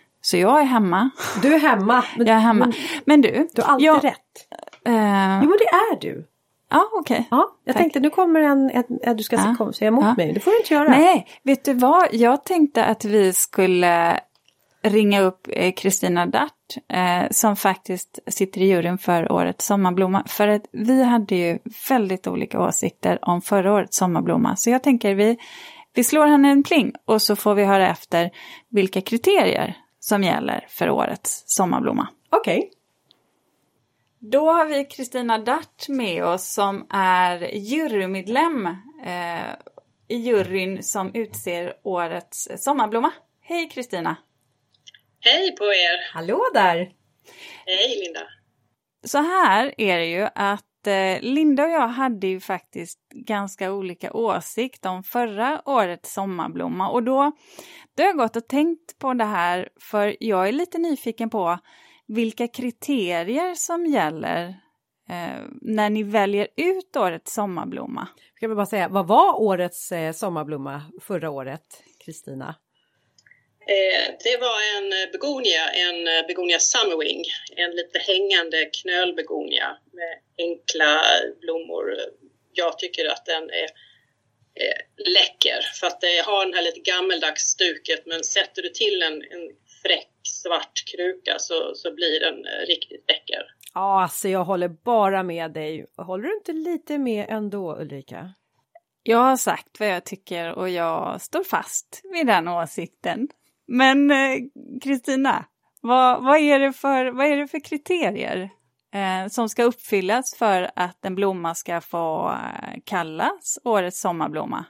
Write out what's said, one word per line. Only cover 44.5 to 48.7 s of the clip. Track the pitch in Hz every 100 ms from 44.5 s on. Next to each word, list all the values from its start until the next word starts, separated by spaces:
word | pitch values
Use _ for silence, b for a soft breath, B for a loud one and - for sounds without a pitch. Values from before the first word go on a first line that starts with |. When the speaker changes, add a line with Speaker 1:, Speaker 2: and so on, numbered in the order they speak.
| _ _ _ - _ _ _
Speaker 3:
Hej | 233 311 381 -
på |
er! | 208 190 175 175 -
Speaker 2:
Hallå | 165 170 294 494
där! | 277 185 170 185 _ _ _ B B B B -
Speaker 3:
Hej | 190 240 214 175
Linda! | 160 - _ _ _ _